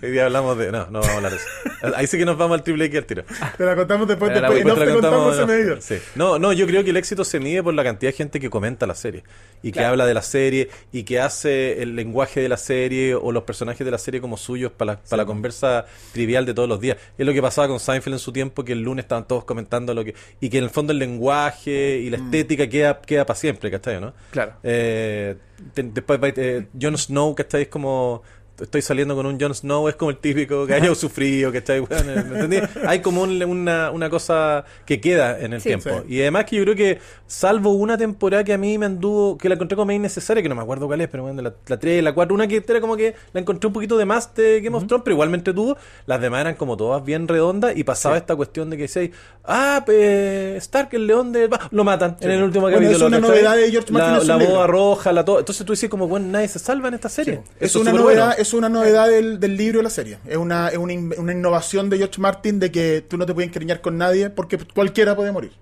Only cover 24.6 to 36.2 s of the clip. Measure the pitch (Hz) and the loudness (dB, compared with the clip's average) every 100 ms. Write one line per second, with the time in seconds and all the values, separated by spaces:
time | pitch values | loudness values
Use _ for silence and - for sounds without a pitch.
24.6 | 127 120 117 113 110 104 101 101 - - | -4 -2 -2 -2 -4 -4 -6 -8 -14 -20
25.6 | - - 127 110 - 143 139 135 127 123 | -14 -8 -6 -6 -2 0 0 -2 -4 -4
26.6 | 101 131 143 151 - 139 151 147 151 143 | -6 -6 -4 -4 -4 0 0 -2 -4 -2
27.6 | 143 156 139 131 127 117 - - - - | -2 -4 -4 -2 -2 -4 -10 -20 -20 -16
28.6 | - 147 139 135 143 135 135 139 143 139 | -6 -4 -2 -2 0 -2 -4 -2 -4 -4
29.6 | 139 147 151 151 160 135 151 139 143 143 | -4 0 0 -2 -4 -2 -2 -2 0 -2
30.6 | 139 139 175 165 156 - 139 135 131 123 | 0 2 4 2 -2 -2 0 2 0 -2
31.6 | - 135 127 160 143 135 127 127 156 185 | -2 -2 -2 -2 0 -2 -4 -4 0 0
32.6 | 202 - 220 180 180 175 190 185 180 180 | -2 -4 0 0 2 0 0 0 -2 -2
33.6 | 175 165 160 160 160 165 - 160 156 147 | 0 0 -2 -4 -4 -4 0 0 2 0
34.6 | 143 - - 139 131 175 131 113 117 117 | -4 -20 -4 -2 2 4 2 0 -6 -6
35.6 | 226 190 143 - - 127 | -2 -2 -2 -6 -4 0